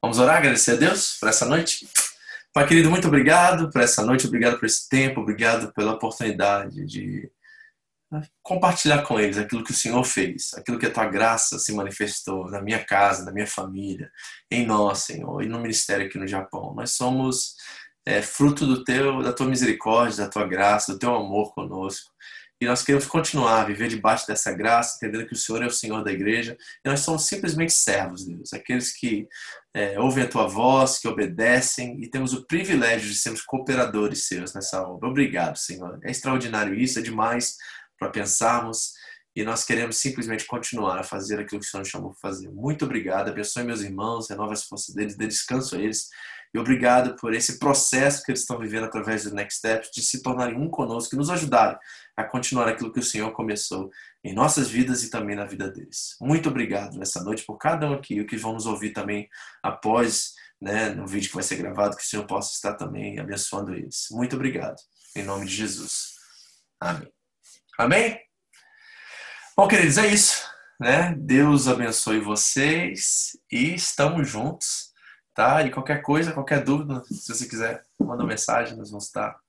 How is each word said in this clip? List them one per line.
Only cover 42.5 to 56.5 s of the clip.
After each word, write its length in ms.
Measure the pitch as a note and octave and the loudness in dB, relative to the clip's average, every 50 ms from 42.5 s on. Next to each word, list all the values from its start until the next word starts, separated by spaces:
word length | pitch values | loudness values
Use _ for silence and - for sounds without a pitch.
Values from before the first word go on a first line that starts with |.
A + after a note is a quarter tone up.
| F#2+ G2 A2+ C#3+ D#3 D3 D3+ | -12 -6 -4 -4 -2 -2 -4
obrigado. 460 | - - A2 F#2+ F#2 F#2 G2 G2+ G#2+ | -4 -4 -4 -4 -2 -2 -2 -2 -4
Abençoe 340 | G2+ G#2 G#2 - - B2 A#2+ | -4 -6 -6 -6 -6 -6 -6
meus 160 | A#2+ A#2 G#2+ | -6 -6 -6
irmãos, 500 | G2+ G2+ F#2+ F#2+ G#2 A2+ A2+ A2+ A2 - | -6 -6 -6 -6 -4 -4 -4 -6 -8 -8
renova 220 | G#2 G2+ G#2+ G#2 | -8 -8 -6 -6
as 140 | G#2+ G#2+ - | -6 -8 -8
forças 280 | - G2+ G#2+ - - - | -10 -10 -10 -10 -10 -6
deles, 220 | G2+ G#2 G#2 G2+ | -6 -6 -6 -4
dê 120 | - G#2+ | -6 -6
descanso 500 | G#2+ G#2+ - - - B2+ C3 C3 - - | -4 -4 -4 -4 -2 -4 -4 -4 -4 -4
a 20 | F2+ | -4
eles. 300 | G2+ G#2+ A2 - - - - - - - - - - _ | -4 -2 -4 -4 -6 -8 -16 -20 -18 -18 -18 -18 -20 _
E 60 | _ | _
obrigado 580 | A2+ A#2 B2 C3 B2 B2 B2 B2 B2+ B2 B2+ B2 | -4 2 2 2 4 6 6 6 6 4 2 -2
por 160 | - - A2+ A2+ | -6 -4 -4 -2
esse 260 | A2+ - - C#3 - | 0 0 -2 -2 0
processo 640 | - C#3+ C#3 C#3 - - - C3 C3+ C#3+ C#3 - - | 2 2 4 4 4 2 2 4 4 4 2 0 -4
que 80 | - | -4
eles 100 | B2 - | -4 -4
estão 160 | - - B2 | -2 -4 -4
vivendo 280 | A#2 A2+ G#2+ G#2 A2+ A2 | -4 -4 -4 -4 -4 -4
através 380 | A2 - A2+ G#2 A2 A2 G#2+ G2+ | -4 -4 -6 -4 -2 -4 -4 -4
do 120 | G#2 G#2 | -6 -6
Next 240 | G2+ G#2 - - - | -6 -6 -6 -6 -4
Steps, 320 | - A2 A2 A2+ - - - | 0 0 0 0 -2 -6 -8
de 80 | - | -4
se 200 | A#2 - - B2+ B2+ | -2 -2 -2 -2 -2
tornarem 340 | C3 B2+ B2 B2+ A#2+ A2+ | -4 -2 0 -2 -2 -2
um 100 | B2 D3 | -2 -4
conosco 460 | E3 - - C3 A2+ A2+ A#2 A#2 - - | -4 -2 -4 -4 -2 -2 -4 -4 -4 -2
e 40 | |
nos 120 | C3+ C#3+ D3 | -2 0 0
ajudarem 480 | F3 E3+ D#3 C#3+ B2 A#2 A2 G2+ - - - - - - - - _ | 0 -2 -2 4 6 6 6 6 2 -4 -14 -20 -20 -20 -20 -16 _
a 60 | - G#2 | -8 -8
continuar 440 | - - B2 B2 - - B2+ A#2 | -4 -4 -4 -4 0 0 2 2
aquilo 240 | A2+ A2+ - B2 A2 | 2 0 -2 -6 -4
que 80 | A2 B2+ | -4 -4
o 40 | A#2+ | -4
Senhor 280 | - - G#2+ G#2+ A2+ | -2 -2 -2 -4 -4
começou 580 | A2 - A2 G#2+ G#2 G2+ - - - F#2+ F#2 F#2+ - - - - _ _ _ | -4 -6 -4 -4 -4 -4 -4 -6 -6 -6 -8 -10 -12 -20 -20 -20 _ _ _
em 100 | - F#2+ | -8 0
nossas 340 | G#2 C3 D3+ - D3+ B2+ | 2 4 4 4 2 0
vidas 360 | - G#2+ A#2+ B2+ B2+ B2+ A#2+ - | 0 2 0 2 2 2 -2 -4
e 80 | - | -4
também 240 | - A2+ G#2+ G2+ G2+ | -6 -6 -4 -4 -4
na 100 | G2+ G2+ | -6 -6
vida 240 | G2+ G2 F#2 G2 F#2+ | -8 -8 -8 -8 -8
deles. 460 | - - - - - - - - - _ | -8 -12 -16 -12 -12 -10 -10 -10 -12 _
Muito 300 | - C3+ D3+ D#3+ - | 0 0 0 2 2
obrigado 480 | D3+ | 0